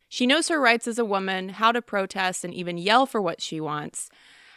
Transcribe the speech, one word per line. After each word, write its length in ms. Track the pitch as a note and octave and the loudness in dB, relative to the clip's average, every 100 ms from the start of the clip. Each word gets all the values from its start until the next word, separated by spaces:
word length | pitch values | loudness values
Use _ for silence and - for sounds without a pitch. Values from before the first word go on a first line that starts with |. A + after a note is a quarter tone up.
| - | -10
She 200 | - B3 | 0 2
knows 220 | D4+ D#4+ | 2 2
her 120 | D#4+ | 2
rights 260 | B3 A#3 A#3+ | 4 2 0
as 120 | A3+ | -2
a 40 | |
woman, 460 | A3 G3 F#3+ F#3+ F#3 | 0 0 -2 -4 -6
how 220 | F#3+ A3+ | 0 2
to 100 | A#3+ | 2
protest 640 | - G3+ F#3+ G3 F#3 F#3 F3 | -2 -2 -2 -2 -4 -4 -8
and 80 | |
even 240 | - F3 F3 | -6 -6 -2
yell 300 | F#3 A#3 C4+ | 4 4 4
for 120 | A3+ | 0
what 220 | F3+ - | -2 -4
she 180 | - D#3 | -6 -6
wants, 520 | D#3 D3 D3+ - - _ _ - - | -6 -6 -8 -10 -14 _ _ -20 -20